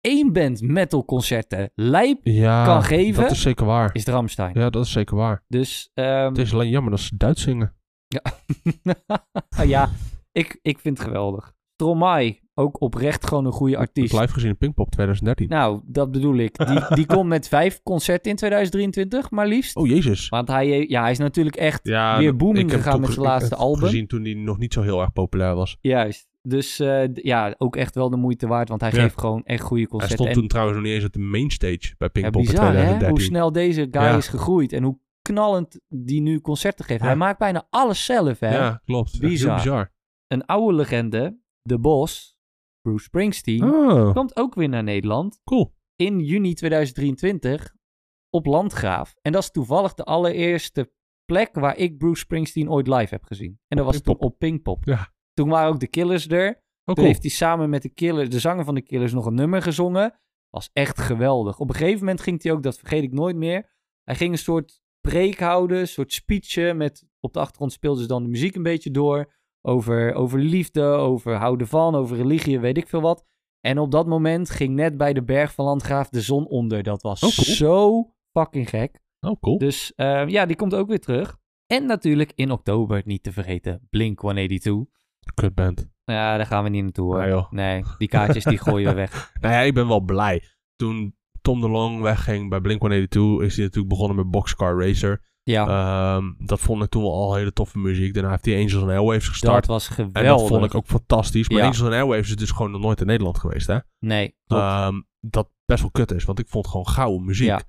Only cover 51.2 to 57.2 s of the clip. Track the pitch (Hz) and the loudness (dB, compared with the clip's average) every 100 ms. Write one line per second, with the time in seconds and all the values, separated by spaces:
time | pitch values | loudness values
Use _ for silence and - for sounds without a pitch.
51.2 | - 175 226 - 139 - 180 147 165 165 | -2 0 0 0 -2 0 -4 0 -2 -2
52.2 | - 165 156 - 151 151 127 131 107 101 | -4 -4 -4 -4 0 0 2 0 0 -6
53.2 | - 98 87 101 _ 143 131 139 - - | -12 -12 -12 -16 _ 0 0 0 0 0
54.2 | 127 - 160 160 - 92 - 123 98 _ | -2 -2 -4 -2 -6 -6 -2 -4 -4 _
55.2 | _ - 147 160 160 151 123 - 175 180 | _ -2 2 2 2 0 -4 -2 0 0
56.2 | 156 170 196 233 _ _ - 175 151 101 | 0 0 0 -2 _ _ -4 4 4 4